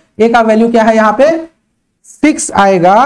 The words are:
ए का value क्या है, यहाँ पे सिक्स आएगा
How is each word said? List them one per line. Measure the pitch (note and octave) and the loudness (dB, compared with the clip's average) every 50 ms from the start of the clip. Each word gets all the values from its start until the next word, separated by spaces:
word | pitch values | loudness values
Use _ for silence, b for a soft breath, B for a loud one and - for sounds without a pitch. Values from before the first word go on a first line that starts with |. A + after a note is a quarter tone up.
| _ _ _ - | _ _ _ -2
ए | G#3+ A#3 | -2 -2
का | A3+ G#3+ A3+ | 0 -2 0
value | A3 G#3+ A3 A3+ A#3 | 0 0 0 0 0
क्या | A#3 A3+ G#3+ | 0 0 0
है, | A3+ A3 | 0 0
यहाँ | A3 G#3+ G#3+ G#3 | 0 0 0 0
पे | - C4+ D#4 E4 E4 - - _ _ _ _ _ _ _ _ _ _ _ | 0 0 0 0 -4 -8 -12 _ _ _ _ _ _ _ _ _ _ _
सिक्स | - - - - D4+ - - - - - | -20 -12 -4 -2 -2 -2 -2 -6 -6 -2
आएगा | - G3+ G3 F#3+ F3+ E3 F3+ G3 A3+ C4 | 0 0 0 0 2 2 2 2 2 0